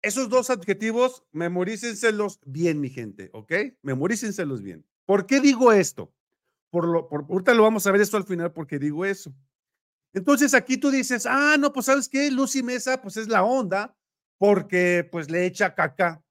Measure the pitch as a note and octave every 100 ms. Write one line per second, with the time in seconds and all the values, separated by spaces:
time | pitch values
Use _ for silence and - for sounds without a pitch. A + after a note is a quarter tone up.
0 | G#3 G#3 A#3+ B3+ B3 A3+ F#3+ G3+ A3 A3+
1 | B3+ B3+ _ D3+ E3+ F3+ F3+ A3 A#3+ G#3+
2 | A#3 G#3+ G#3 - C3+ C#3 E3+ D3+ C3+ B2+
3 | A2 G2 F#2 A2 G#2+ F3 C4 _ C#3 C3
4 | E3+ A3 A3 G3 D#3 B2+ G2 D#2+ _ _
5 | - G3 F#3+ C4+ C#4 A#3+ B3 G#3 F3 -
6 | E2+ _ _ _ _ _ _ E3+ E3+ E3
7 | E3 D3 D3 F3+ F#3 A#3 G#3+ A3 G3+ G3
8 | G3+ G#3+ F#3+ F3 E3+ E3 D3 D3 D3 D3
9 | F#3+ G3 D#3 C3 _ _ _ _ _ _
10 | _ G3 F#3 C#4+ C#4+ C4+ B3+ C4 C#4+ C4+
11 | B3+ A#3+ A#3 C4 D4 D4+ C#4+ C#4 A3+ C#4
12 | - C4+ C#4+ C4 C4+ C4+ A#3+ B3 B3+ C4
13 | G3+ G#3+ A3 G#3+ G3+ C4 G3+ F#3+ A3 _
14 | _ _ _ _ G3+ G3+ G3+ F3+ F3+ F3
15 | E3+ E3+ D3 E3+ F3+ F3+ F#3+ - D3+ -
16 | F3 D#3+ _